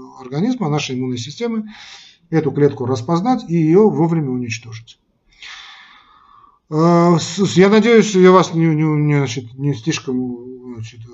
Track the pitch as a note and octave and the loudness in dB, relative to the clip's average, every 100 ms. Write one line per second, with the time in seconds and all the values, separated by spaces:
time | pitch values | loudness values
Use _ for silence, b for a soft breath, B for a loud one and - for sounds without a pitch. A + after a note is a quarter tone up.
0 | - - B2+ C#3+ A#3+ B3 D#3 D3 C#3 B2+ | -20 -20 -10 -4 -4 -2 -4 -4 -4 -6
1 | B2+ A#2 C3 C#3+ A#3 A3+ G#3+ B B B | -6 -8 -10 -8 -6 -6 -8 B B B
2 | B B _ D#3+ C#3+ C#3+ C#3+ - A#2+ B2+ | B B _ -2 -2 0 0 0 -4 -4
3 | - E3+ A#3+ A#3+ - E3+ D#3 F#3 G#3+ C#3+ | -2 -2 0 -2 -2 0 2 4 4 2
4 | E3+ E3 C3+ B2+ A#2 A2+ A2+ A2+ - - | 0 -2 -4 -6 -6 -10 -12 -20 -20 -20
5 | _ _ _ B B B B B B B | _ _ _ B B B B B B B
6 | B B B B B B _ D#3 E3+ E3+ | B B B B B B _ 0 4 4
7 | E3+ E3 - G3+ F3+ C#3 G3 A3 A3+ A3 | 4 2 0 -2 0 4 4 4 6 4
8 | G#3+ F#3 F#3 F#3 F3 E3 E3 D3+ D#3 D3+ | 4 4 6 6 4 0 0 0 0 0
9 | D3 C#3+ C3 C3+ A2+ C3 C#3+ A#2 D#3+ D#3 | 0 0 -2 -6 -12 -6 -6 -4 -4 -6
10 | C3+ B2+ B2+ A#2+ B2+ B2+ B2 A#2 A2+ A2+ | -6 -6 -6 -10 -14 -18 -16 -16 -16 -18
11 | A2+ | -20